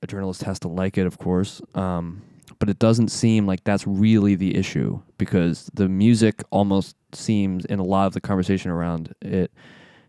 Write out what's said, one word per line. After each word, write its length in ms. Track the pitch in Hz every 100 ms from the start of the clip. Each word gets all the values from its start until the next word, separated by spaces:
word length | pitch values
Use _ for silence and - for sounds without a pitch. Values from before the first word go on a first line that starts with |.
a 40 | -
journalist 360 | 101 95 92
has 140 | - 95
to 80 | 90
like 300 | 90 95 98
it, 80 | 90
of 120 | -
course, 440 | 90 90 95 - -
um, 480 | - 92 85 85 95 - - - -
but 100 | 104
it 100 | 95
doesn't 300 | 113 113 110
seem 380 | - 117 110 101
like 180 | 92
that's 220 | 107 101 101
really 480 | 98 110 110 101
the 200 | 92 92
issue, 460 | 92 92 71 57 95 - -
because 540 | 92 95 85 78 -
the 160 | - 95
music 540 | 95 110 113 110 - -
almost 440 | 98 101 98 - - _
seems, 520 | - - 104 98 92
in 140 | - 101
a 40 |
lot 240 | 92 95 95
of 60 |
the 80 | 92
conversation 500 | - 95 92 95 92
around 440 | 85 85 82 82 -
it, 280 | 98 95 87 - - - - _